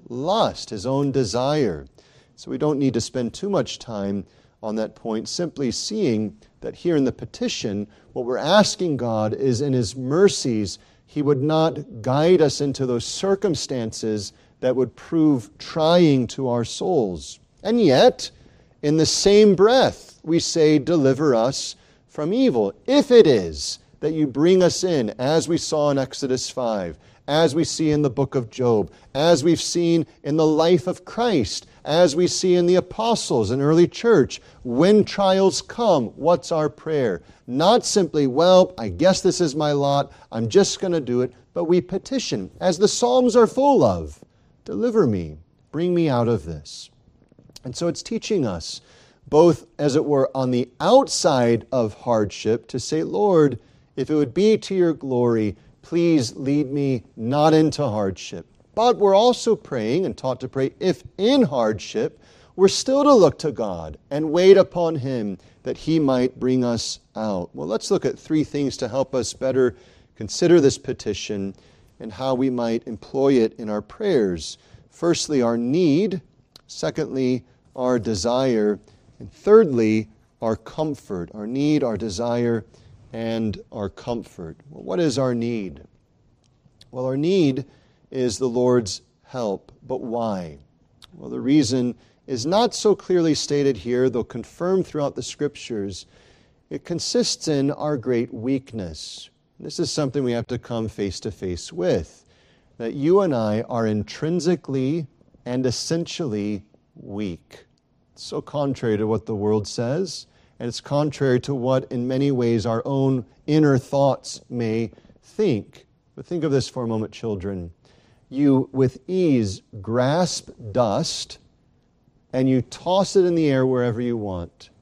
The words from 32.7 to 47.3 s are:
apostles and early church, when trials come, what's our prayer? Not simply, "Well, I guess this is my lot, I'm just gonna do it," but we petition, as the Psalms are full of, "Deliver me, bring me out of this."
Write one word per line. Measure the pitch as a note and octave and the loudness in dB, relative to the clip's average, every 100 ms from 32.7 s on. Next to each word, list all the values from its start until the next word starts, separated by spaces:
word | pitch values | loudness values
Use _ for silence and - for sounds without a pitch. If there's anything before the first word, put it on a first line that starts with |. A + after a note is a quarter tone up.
| F3+ | 2
apostles | F3+ - A3+ A3 - C3+ G2+ | 0 -4 -2 -2 0 -2 0
and | B2+ | 0
early | C#3+ E3 F3 | 2 4 4
church, | - A#3 G3+ A#2 - - - | 2 4 4 4 -2 -18 -14
when | B2 A#2+ F3+ G#3+ | -4 2 6 6
trials | - - F#3+ F#3+ F#3+ - | 4 0 2 4 2 0
come, | - - A#3 D#3 A2+ - | -8 -2 2 2 0 -2
what's | D3 F3 - | 0 0 0
our | D#3+ D3+ | -2 -2
prayer? | - D#3 D3+ A#2+ E2+ - _ - | -4 -4 0 0 -2 -8 _ -6
Not | B2+ E3+ A#3+ - | 2 4 4 2
simply, | G#3 F3 D#3 C#3 | 0 0 2 2
"Well, | B2+ F3 F#3 F#3 - | 4 6 6 6 0
I | A2 | -8
guess | F2 F3+ F#3 | 0 2 2
this | F#3 - | 0 0
is | E3+ D3 | -2 0
my | D3+ | 0
lot, | C#3+ C#3 C#3 C#3 - _ | 0 0 0 -2 -10 _
I'm | A2+ A#2 | -6 2
just | F#3+ F#3+ - | 2 2 0
gonna | F#3+ E3+ | -4 -2
do | B2 B2 | -2 -2
it," | B2 - _ | -2 -8 _
but | - E3+ | -6 0
we | F3+ | 0
petition, | F3+ F#3+ - C4+ - B2+ F#2 - | 0 -8 -6 -6 -4 -6 -8 -4
as | F3+ E3 | -2 2
the | G3+ | 0
Psalms | - A#3+ B3+ B3+ A#3 | 2 0 2 4 4
are | A3 | 4
full | A#3+ C#4+ B3 | 4 4 6
of, | A#2 F2 D#2 - _ _ _ _ | 4 0 -8 -16 _ _ _ _
"Deliver | - F#2 A#3+ A3 C#3 | -10 -4 0 2 2
me, | G2 D#2+ D#2 _ _ _ | 0 -6 -12 _ _ _
bring | D3 F3+ | -4 -2
me | F3 D#3+ | 0 2
out | A#2+ A#2 | 2 0
of | A2+ E2+ | -2 -4
this." | D#2 D2 - - _ _ _ _ | -12 -14 -20 -20 _ _ _ _